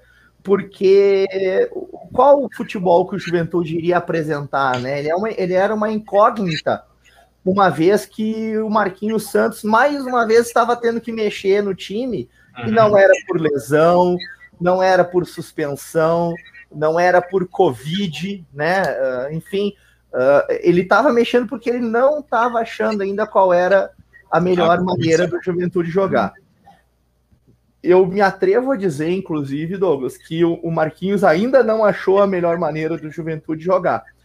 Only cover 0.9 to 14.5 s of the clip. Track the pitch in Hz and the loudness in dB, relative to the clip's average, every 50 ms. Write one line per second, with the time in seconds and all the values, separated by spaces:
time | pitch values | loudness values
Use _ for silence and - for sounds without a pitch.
0.9 | 190 196 196 202 196 196 196 190 190 190 190 185 185 196 190 - - - - - | 4 6 4 4 2 2 0 -2 -2 -4 -2 0 0 0 0 -2 -4 -8 -12 -12
1.9 | - - - - - - 254 285 285 294 269 - - - - - - 220 175 185 | -16 -18 -18 -6 0 2 4 6 6 4 2 -2 -6 -10 -10 -8 -8 -4 0 2
2.9 | 170 170 190 185 208 185 - - 165 175 165 165 - 175 165 151 160 170 160 175 | 4 4 2 0 -4 -8 -4 -2 -2 -2 -2 -2 -2 -4 -2 -2 -4 -4 -2 0
3.9 | 175 175 170 175 165 165 156 151 156 143 143 135 - 139 139 131 127 127 123 131 | 0 0 -2 -2 -4 -4 -2 -4 -4 -6 -6 -6 -4 -2 0 0 0 -2 -4 -4
4.9 | 139 143 143 151 160 180 208 226 214 - 185 180 185 185 190 208 220 214 208 214 | -6 -4 -4 -2 -2 -2 -4 -4 -4 -4 -4 -2 0 0 0 0 0 -2 -4 -4
5.9 | 220 214 214 - - 202 208 233 240 214 202 180 156 143 - - 113 - - _ | -4 -6 -6 -2 2 4 4 4 2 0 -4 -4 -6 -4 -4 -4 -4 -4 -6 _
6.9 | _ _ _ _ _ _ _ _ _ _ _ 185 190 202 196 180 147 139 160 175 | _ _ _ _ _ _ _ _ _ _ _ -2 2 2 2 2 2 2 2 2
7.9 | 208 202 - - _ - 214 214 220 220 220 220 220 214 220 220 208 214 208 190 | 2 2 -2 -6 _ -6 -6 -4 -4 -4 -4 -4 -4 -4 -2 -2 0 0 0 -2
8.9 | 185 - 208 214 220 214 214 - - 208 214 226 208 - - 208 214 226 254 294 | -4 -6 -6 -4 -4 -4 -4 -2 0 0 0 0 -2 -4 -2 0 2 2 2 2
9.9 | 294 285 269 254 254 240 233 214 220 233 233 233 - 240 233 226 240 240 233 233 | 0 -2 -4 -4 -2 -2 0 2 2 2 2 2 0 0 0 2 0 -2 -2 -4
10.9 | 233 233 - - 226 226 214 208 196 - - 196 190 202 208 202 190 175 - - | -4 -4 -6 -8 -6 -4 -4 -4 -4 -2 0 0 2 2 0 -2 -6 -8 -10 -8
11.9 | 190 214 262 262 220 151 117 - _ _ _ _ _ - - 220 214 226 220 214 | -6 -6 -4 -4 -6 -6 -8 -10 _ _ _ _ _ -10 -6 0 2 4 4 4
12.9 | 208 202 196 190 190 190 - - 185 175 160 151 147 139 120 120 143 151 160 170 | 6 6 6 6 4 4 0 -4 -4 -2 0 0 -2 -2 -2 0 2 4 4 4
13.9 | 175 175 180 180 180 180 - - - - - _ | 4 4 4 2 0 -2 -6 -10 -18 -20 -20 _